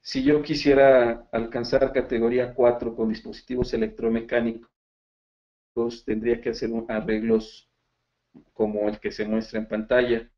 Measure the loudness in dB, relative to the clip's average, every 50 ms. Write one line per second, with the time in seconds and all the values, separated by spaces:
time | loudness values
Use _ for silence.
0 | _ -8 -6 0 2 4 4 2 2 -2 -4 0 4 4 6 8 8 8 8 6
1 | 6 2 0 -4 -8 _ -6 -4 -4 -4 -6 -6 -4 0 2 2 2 2 0 -2
2 | -2 -2 -2 0 0 2 2 0 -2 -2 0 4 4 4 4 2 -4 -6 -4 -2
3 | -2 -2 -2 -4 -8 -16 -16 -16 -12 _ -4 -4 -2 -2 0 -2 -2 -2 -4 -4
4 | -2 -2 -2 -2 -4 -2 -2 0 0 -2 -6 -6 -14 _ _ _ _ _ _ _
5 | _ _ _ _ _ _ _ _ _ _ _ _ _ _ _ -4 -4 -4 -4 -10
6 | _ -4 -4 -2 0 0 0 0 -2 -6 -6 -4 -6 -4 -4 -6 -6 -4 -6 -4
7 | -2 -2 -4 -2 0 2 2 0 0 -4 -18 -20 _ _ _ _ _ _ _ _
8 | _ _ _ _ _ _ _ -20 _ _ _ -4 -4 -2 -2 -2 -2 -2 -4 -4
9 | -8 -10 -6 -6 -4 -2 -2 -4 -4 -4 -8 -8 -6 -4 -6 -6 -2 0 2 2
10 | 2 2 0 -2 -4 -10 _